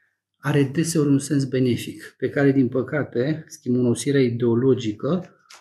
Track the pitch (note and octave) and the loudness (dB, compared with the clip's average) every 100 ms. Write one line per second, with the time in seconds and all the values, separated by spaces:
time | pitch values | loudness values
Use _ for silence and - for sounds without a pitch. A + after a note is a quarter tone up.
0 | _ _ _ _ C#3+ D3 C3 D3+ D#3+ D#3+ | _ _ _ _ -2 2 2 0 -2 0
1 | C#3+ C#3 - C#3+ B2+ B2+ B2+ A#2 - - | 2 2 0 -2 -2 0 0 0 -4 -14
2 | - - B2+ D3 C#3 C3+ A#2+ - A#2 D3+ | -18 -8 -4 2 2 4 2 0 -4 -4
3 | A#2+ A#2+ C3+ D#3+ - - B2+ B2 B2 A2 | -4 -4 -2 -4 -8 -14 -4 0 0 0
4 | C#3+ C#3 B2 A#2 A#2+ A#2 C3 A#2 G#2+ G#2 | 0 2 2 2 0 2 2 2 0 -4
5 | C3 F3+ - _ _ - | -4 -4 -6 _ _ -20